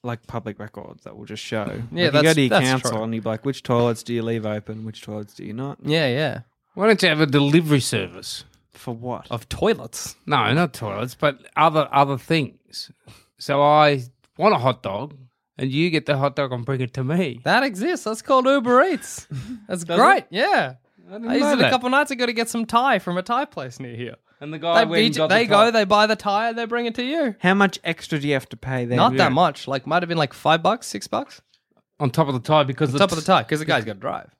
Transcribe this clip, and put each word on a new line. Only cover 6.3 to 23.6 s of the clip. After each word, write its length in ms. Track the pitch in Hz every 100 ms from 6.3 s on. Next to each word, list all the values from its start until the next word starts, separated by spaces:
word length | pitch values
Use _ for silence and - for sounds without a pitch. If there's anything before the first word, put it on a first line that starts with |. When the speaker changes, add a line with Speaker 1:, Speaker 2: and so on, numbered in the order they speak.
| 117 - _ _
Speaker 3:
Why 120 | - 208
don't 160 | 214
you 60 | 185
have 100 | 151
a 60 | 156
delivery 540 | 143 143 160 160 147
service? 640 | - 113 92 87 - - - _ _
Speaker 1:
For 240 | - -
what? 320 | 113 123 117 -
Speaker 2:
Of 160 | 117 -
toilets? 680 | - 202 226 120 - - -
Speaker 3:
No, 300 | - 143 110
not 180 | 143 170
toilets, 420 | - 110 98 123
but 260 | - 151 139 -
other, 320 | - 160 156 135
other 240 | 139 139 135
things. 760 | - 165 131 _ _ - - _ - - _ _
So 220 | - 143
I 420 | 143 151 151 139 123 _ _ -
want 160 | 190
a 40 | 175
hot 240 | 127 120
dog, 320 | 98 98 143 143 131 _ _ -
and 120 | 135
you 200 | 135 175
get 160 | 160 -
the 100 | 143
hot 180 | 143
dog 160 | 143 139
and 140 | 123
bring 160 | 120 131
it 140 | 127
to 100 | -
me. 360 | 127 170 170 120
Speaker 2:
That 180 | 147 214
exists. 420 | 269 185 285 359 -
That's 160 | 220
called 240 | - 262 254
Uber 380 | 277 240 247
Eats. 420 | 359 294 - - - 135 202
Speaker 3:
<laughs> 220 | 240 -
Speaker 2:
That's 160 | 180
Speaker 3:
Does 140 | 165 175
Speaker 2:
great. 200 | 285 381
Speaker 3:
it? 40 | -
Speaker 2:
Yeah. 440 | 180 320 330 143 127 _ _ 175
Speaker 3:
I 20 |
didn't 160 | 202 233
Speaker 2:
I 60 |
used 100 | -
Speaker 3:
know 80 | 285
Speaker 2:
it 60 | 277
a 40 |
Speaker 3:
that. 60 | 123
Speaker 2:
couple 200 | 254 247
nights 200 | 269 294
ago 140 | 262
to 80 | 240
get 160 | 226 226
some 160 | 233
Thai 360 | 226 233 262 220
from 180 | 180 175
a 40 |
Thai 220 | 180 240
place 340 | 294 -